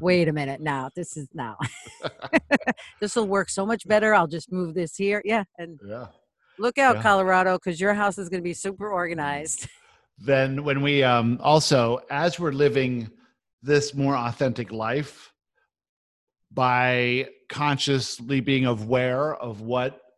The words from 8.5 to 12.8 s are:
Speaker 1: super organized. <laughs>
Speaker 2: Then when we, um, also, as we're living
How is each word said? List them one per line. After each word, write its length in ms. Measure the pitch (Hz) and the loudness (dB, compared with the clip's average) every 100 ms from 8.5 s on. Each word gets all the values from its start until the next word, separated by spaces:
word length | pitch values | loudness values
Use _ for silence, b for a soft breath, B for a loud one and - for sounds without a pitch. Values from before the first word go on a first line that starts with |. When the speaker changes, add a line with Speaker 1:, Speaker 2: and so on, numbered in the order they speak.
Speaker 1:
super 340 | 165 196 190 208 | -6 -8 -8 -4
organized. 760 | 185 175 165 147 143 156 - - | -4 -4 -4 -4 -6 -6 -10 -12
<laughs> 40 | b b b b _ | b b b b _
Speaker 2:
Then 440 | 104 135 135 135 | 2 2 2 -2
when 180 | 147 139 | -2 0
we, 220 | 143 143 | 2 4
um, 380 | 131 120 117 123 | 6 4 2 2
also, 580 | 139 156 - 139 117 123 - | 4 4 6 4 4 0 -4
as 300 | 143 175 170 | -2 -2 -2
we're 140 | 170 | -4
living 580 | 135 143 139 | 2 2 2